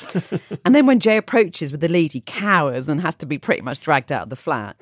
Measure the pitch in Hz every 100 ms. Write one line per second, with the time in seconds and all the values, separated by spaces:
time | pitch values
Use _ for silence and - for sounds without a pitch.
0 | - 185 - 202 - 185 - 285 277 254
1 | 220 220 - 247 202 - 147 143 165 175
2 | 156 131 - - 202 185 147 131 139 151
3 | 170 - 139 143 - - 123 120 - 139
4 | 131 131 90 127 - 131 104 -